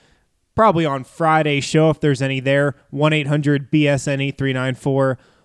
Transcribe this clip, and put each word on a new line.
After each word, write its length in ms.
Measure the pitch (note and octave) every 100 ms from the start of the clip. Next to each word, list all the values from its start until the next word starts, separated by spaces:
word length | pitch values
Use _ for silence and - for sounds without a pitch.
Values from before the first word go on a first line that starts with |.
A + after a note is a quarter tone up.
| _ _ _ _ _ -
probably 300 | A3 E3+ D#3+
on 180 | C#3
Friday's 600 | C3 - D#3+ D#3 D3+ C#3+
show 280 | - D#3 D#3+
if 80 | D3
there's 220 | D3+ B2
any 180 | C3+ C3+
there. 360 | B2+ C#3 C#3+ - _
One 240 | C#3 D3+
eight 140 | D#3 C#3
hundred 420 | D3+ D3 C#3+ C3+
B 180 | D3+ C#3+
S 200 | C#3 -
N 120 | C#3
eight 200 | C#3 -
three 140 | C3+
nine 200 | B2+ C3
four. 460 | B2+ C#3 C3+ C3+ B2+ _ _